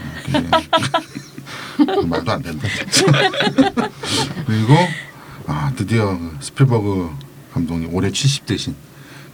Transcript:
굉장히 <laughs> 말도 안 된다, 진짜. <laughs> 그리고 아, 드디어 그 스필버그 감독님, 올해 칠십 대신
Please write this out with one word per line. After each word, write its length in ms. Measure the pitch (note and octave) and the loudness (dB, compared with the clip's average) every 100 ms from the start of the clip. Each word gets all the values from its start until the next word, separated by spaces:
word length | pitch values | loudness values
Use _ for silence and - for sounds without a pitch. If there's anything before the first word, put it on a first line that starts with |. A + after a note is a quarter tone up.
| - - | -10 -8
굉장히 240 | - - - | -2 -2 2
<laughs> 1600 | D#4+ - D#4+ - E4 - - - - - - - - D4 - F2 | 0 2 0 0 -2 -4 -14 -16 -18 -14 -14 -2 2 2 2 0
말도 240 | E2 - | 0 -2
안 100 | G2 | -2
된다, 240 | E2+ D#2 G2+ - - | -4 -4 -4 -4 0
진짜. 220 | - F#4+ | 4 6
<laughs> 800 | C#3 F#4 - G#4 - G4 - G#4+ - A4+ B4 G#4+ F3+ C#3+ | 4 2 0 0 0 0 0 -4 -6 -4 -2 -2 -4 -2
그리고 300 | A2 A2 D#3 F3 - - - - - - | 2 6 6 4 -2 -12 -18 -18 -12 -6
아, 240 | D3 D2 - | -2 -2 -2
드디어 420 | G2 A2+ G2+ F2+ | 0 2 2 0
그 200 | E2 D2 | -6 -10
스필버그 680 | - - C3+ A#2 G2+ F#2+ E2 - - - - | -4 4 6 4 0 -2 -4 -8 -14 -20 -8
감독님, 400 | - E2 E2+ E2 | -4 -2 -4 -2
올해 180 | F2+ G2 | 0 0
칠십 340 | - C3+ - - | 0 0 0 -2
대신 300 | - - D2 - - - - - | -4 -4 -10 -14 -20 -20 -20 -12